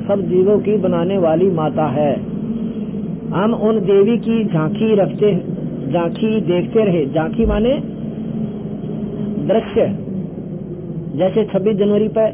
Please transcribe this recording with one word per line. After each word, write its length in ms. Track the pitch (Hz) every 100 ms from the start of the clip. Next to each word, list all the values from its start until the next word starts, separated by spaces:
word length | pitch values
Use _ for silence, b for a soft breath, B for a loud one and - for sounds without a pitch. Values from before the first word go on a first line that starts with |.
| -
सब 140 | 202
जीवों 380 | 175 180 190 208
की 180 | 196 208
बनाने 400 | 180 175 170 196
वाली 340 | 165 160 196
माता 340 | 165 156 131 151
है। 460 | 135 147 123 - - - - - - - - - - -
हम 220 | 156 214
उन 260 | 233 214 226
देवी 380 | 185 196 208 233
की 280 | - 226 208
झांकी 500 | 165 156 - 220 208
रखते, 400 | 170 - 208 180 - - - - -
झांकी 500 | 165 170 - 220 220
देखते 440 | 165 175 175 226 214
रहे। 200 | 175 135
झांकी 400 | 156 160 233 220
माने 360 | 208 226 285 - - - - - - - - - - - - - - - - 151
दृश्य। 500 | 214 220 226 - 202 - - - - - - - - - - - 135
जैसे 280 | 185 220 208
छब्बीस 320 | 190 196 202
जनवरी 300 | 202 208 -
पर 160 | - 220